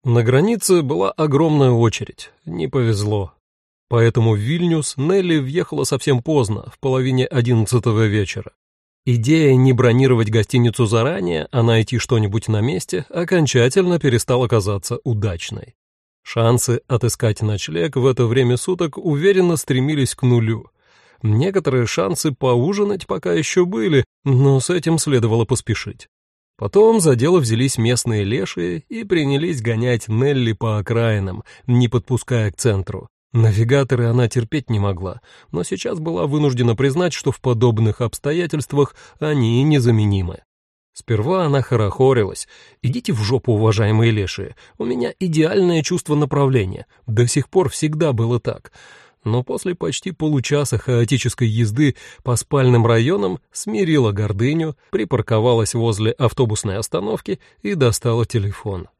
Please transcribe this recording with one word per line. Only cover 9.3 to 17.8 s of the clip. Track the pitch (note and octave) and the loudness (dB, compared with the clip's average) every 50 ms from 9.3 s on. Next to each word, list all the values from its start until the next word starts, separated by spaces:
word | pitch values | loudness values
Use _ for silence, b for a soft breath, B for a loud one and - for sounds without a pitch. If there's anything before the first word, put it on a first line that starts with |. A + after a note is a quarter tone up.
| D#3+ D#3+ D#3 C#3 C3 | 2 4 6 6 6
не | B2+ B2+ C3 | 6 6 4
бронировать | B2+ A#2 B2 A#2+ A2+ B2+ C3+ C3 B2+ A2+ A2 G#2 | 4 4 4 4 4 4 4 4 4 2 2 0
гостиницу | A2 A2+ G#2 - - B2 A#2+ A#2 G#2 - A#2 | 0 0 0 2 2 2 2 2 2 0 0
заранее, | G2+ A#2 A2+ A#2 C#3 F3 G3 F#3 F3 E3+ D#3 - - | 0 2 0 0 -2 -4 -4 -4 -4 -4 -4 -6 -2
а | - B2+ A2+ | -2 0 2
найти | A#2 A#2 A2 G#2+ - B2+ A2 | 4 4 2 2 0 -2 -4
что-нибудь | - - C3 A2+ G#2+ G2 G2 A2 - | -2 0 0 0 0 0 -2 -4 -2
на | - A2 G#2+ | -2 -2 -2
месте, | G#2+ B2+ F3 F3+ - - - F3+ C#3+ _ | 0 -2 -4 -4 -6 -6 -6 -8 -8 _
окончательно | - E3 F3 E3 F#3+ F3 D#3 B2+ - B2 A#2 C3 - G3 F#3 F3+ F3 D#3 | -6 -6 -4 0 2 2 2 2 2 2 2 4 2 2 2 2 0 0
перестала | - C#3 A#2+ A2+ - - B2+ B2 B2+ | 0 0 0 0 0 0 0 0 0
казаться | - B2+ A2 F#2 G2+ G#2 G2 - - A#2+ - | 2 0 0 0 -2 -4 -6 -6 -8 -10 -6
удачной. | _ C3+ A#2 G#2 G2+ G#2 F2 E2+ - - - - - - _ _ _ _ _ _ _ _ _ _ | _ -4 -4 -2 -2 -4 -4 -6 -10 -12 -12 -12 -14 -16 _ _ _ _ _ _ _ _ _ _
Шансы | _ - - A#2 A2+ A2+ B2 A#2+ - - A#2 - _ | _ -6 -2 0 2 4 2 2 0 -2 -2 -4 _
отыскать | - B2+ A#2 - A#2 - _ - A2 G#2 - | -4 -4 -2 0 -2 -2 _ -2 -2 -2 -2
ночлег | A2 G#2+ G#2+ G2 - - D#3 E3+ | -2 -4 -4 -4 -6 -6 -4 -2